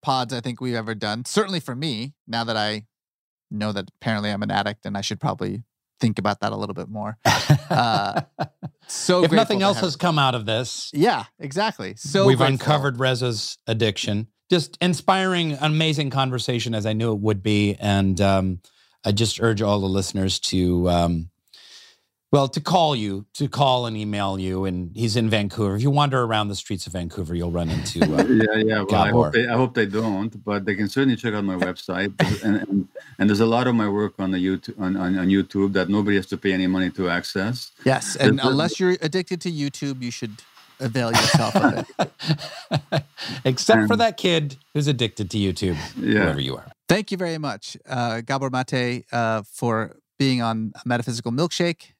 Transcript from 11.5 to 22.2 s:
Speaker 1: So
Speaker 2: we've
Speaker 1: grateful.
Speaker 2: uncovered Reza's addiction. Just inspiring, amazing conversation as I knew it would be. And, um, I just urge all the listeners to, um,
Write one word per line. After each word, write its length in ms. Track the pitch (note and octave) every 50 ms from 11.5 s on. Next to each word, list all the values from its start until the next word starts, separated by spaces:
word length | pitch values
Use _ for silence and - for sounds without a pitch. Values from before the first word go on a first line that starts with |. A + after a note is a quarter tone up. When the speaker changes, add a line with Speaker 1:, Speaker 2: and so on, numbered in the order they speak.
| C3+ F3 G#3 A3 - - G#2 F#2+ G2 A2
Speaker 1:
So 280 | - D3 C#3+ F#3+ G3
Speaker 2:
we've 120 | G3+ G3 A#2+
Speaker 1:
grateful. 160 | C3+ C3+ C3+
Speaker 2:
uncovered 440 | B2+ - - D3+ D3 C#3 C#3 B2 A#2
Reza's 600 | C3 C3 B2+ A#2+ B2+ B2+ A#2 G#2 - - - _ _ -
addiction. 600 | A2+ A2 A#2 A2 G2 - - - G#2 G2+ A2 - _ _ _ _
Just 280 | F#3 F3 D3 - - -
inspiring, 760 | E3+ F3+ F3+ - - - F#3+ F#3+ F#3+ F#3 F#3 F3 E3+ D#3+ D3 C3+
amazing 500 | D3 D#3 D3+ D#3 D#3+ D#3+ D#3 C#3 D3+ C#3
conversation 640 | B2+ C3+ C3+ C3 B2 A#2+ A2 - B2+ A#2+ A2 B2 A2+
as 120 | A2 G2+
I 80 | A2 G#2+
knew 180 | G#2+ A2+ A#2
it 80 | A2 G2+
would 240 | G2+ G#2+ G#2+ G2 F#2+
be. 320 | A2 G#2+ G#2 G#2 G2+ G2+ -
And, 400 | - G#2 G2+ G2 G2 F#2+ F#2 F2
um, 400 | G2+ G2 G2 F#2+ F#2 F#2+ F#2 F2+ _ _ _ _ _ _ _ _ _
I 80 | -
just 300 | G#2 G2+ A#2 G#2+ - -
urge 200 | A2+ A2+ A2 G2+
all 200 | A2 G2+ G2+ G#2
the 60 | G2 F#2+
listeners 500 | F#2+ G2 F#2 - - G2+ F#2+ F#2 F#2 -
to, 500 | - - - F#2 F2+ F2+ F2+ F2 F2 F2+
um, 400 | F2 F2 F2 F2 F2 E2 E2 F2 _ _ _ _ - - - - - - - - _ _ _ _ _ _